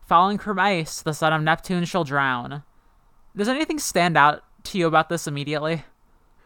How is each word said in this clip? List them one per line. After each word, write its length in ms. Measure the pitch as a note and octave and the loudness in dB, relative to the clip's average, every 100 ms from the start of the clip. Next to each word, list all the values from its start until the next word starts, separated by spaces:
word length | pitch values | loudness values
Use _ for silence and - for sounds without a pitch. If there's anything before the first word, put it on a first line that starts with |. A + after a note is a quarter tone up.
| - | 2
Falling 320 | E3+ F#3 G3+ | 4 4 0
from 220 | G#3+ F#3+ | -4 0
ice, 420 | G3 F3+ D#3 - | 0 0 -4 -6
the 120 | - | -6
son 200 | D3 D#3 | -2 0
of 80 | D#3 | 2
Neptune 440 | D#3 E3 - F3+ E3+ | 0 0 0 -4 -2
shall 180 | F#3 | -2
drown." 580 | D3+ C#3+ C3+ B2+ C3 C#3+ - _ _ _ _ _ - - | 0 0 0 -2 -6 -12 -16 _ _ _ _ _ -12 -4
Does 120 | G#3 | -2
anything 320 | C4+ D#4 D#4 | 0 -2 -4
stand 380 | - - F3 D3+ | -2 0 2 6
out 260 | D3 D3 - _ - | 4 4 -6 _ -8
to 120 | G3+ | -2
you 60 | E3 | 2
about 220 | D#3 D#3+ | 2 2
this 160 | E3+ - | -2 -4
immediately? 580 | C#3+ C#3+ D3 D3+ E3 - _ _ _ _ _ | -6 -4 -4 -4 -6 -8 _ _ _ _ _